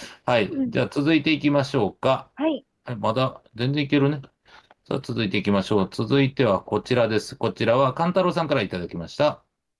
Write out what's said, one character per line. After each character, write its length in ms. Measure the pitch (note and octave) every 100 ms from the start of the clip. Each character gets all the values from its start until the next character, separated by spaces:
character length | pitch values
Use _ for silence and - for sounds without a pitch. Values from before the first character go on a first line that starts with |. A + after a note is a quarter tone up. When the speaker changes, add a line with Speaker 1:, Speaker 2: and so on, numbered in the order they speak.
| - - -
Speaker 1:
は 140 | B2
い。 80 | F#3+
Speaker 2:
う 180 | C#4 B3+
ん。 40 |
Speaker 1:
じ 60 | B2+
ゃ 60 |
あ 40 | B2
続 260 | D3 C#3+ D#3+
い 80 |
て 80 | D3+
い 80 | D3
き 100 | D3
ま 140 | C#3+
し 120 | C3+ C#3
ょ 120 | G2
う 60 |
か。 360 | - - B2+ - -
Speaker 2:
は 120 | D#4
い。 160 | C#4 - _ -
Speaker 1:
え、 80 | A2+
ま 180 | G#3
だ 300 | B2+ C3 - _ A2
全 180 | B2
然 100 | D3
い 40 | C#3
け 120 | D3
る 100 | C#3
ね。 120 | D3 C#3 _ _ - _ _ -
さ 80 | -
あ 40 |
続 220 | - A#2
い 60 | G#2+
て 80 | G#2
い 60 |
き 80 | G2+
ま 100 | G2+
し 100 | F#2+
ょ 120 | G#2+
う。 60 | F#2+
続 320 | - A2+ C#3
い 100 | C3+
て 120 | - A#2
は 160 | F#2
こ 200 | - G#2
ち 140 | - B2
ら 120 | A2
で 120 | G#2+
す。 160 | - -
こ 160 | A2+
ち 160 | - A#2
ら 100 | B2
は 160 | C3+
勘 140 | C3 E3+
太 160 | F3+
郎 80 | F3+
さ 100 | E3+
ん 60 | D#3
か 80 | C#3
ら 80 |
い 60 | F#2+
た 100 | F2+
だ 80 | E2+
き 100 | E2+
ま 100 | E2
し 80 | -
た。 120 | D3+
Speaker 2:
あ 160 | F#2+ _ _ _ _